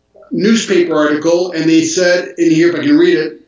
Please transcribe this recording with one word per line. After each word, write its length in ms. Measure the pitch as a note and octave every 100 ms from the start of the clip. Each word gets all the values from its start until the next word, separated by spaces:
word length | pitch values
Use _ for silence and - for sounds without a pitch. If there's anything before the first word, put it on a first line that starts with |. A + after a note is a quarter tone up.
| _ _ -
newspaper 640 | A2+ G#3+ G#3+ G3+ F3 D#3+ D3+
article, 560 | D3 D3+ E3 F3 F3+
and 180 | E3 D#3+
they 140 | D#3+
said 520 | D#3+ F3+ F3 F3 - -
in 140 | E3
here, 180 | D#3+ E3+
if 60 | C#3+
I 80 |
can 140 | C#3+ D3+
read 200 | F3 -
it, 240 | - -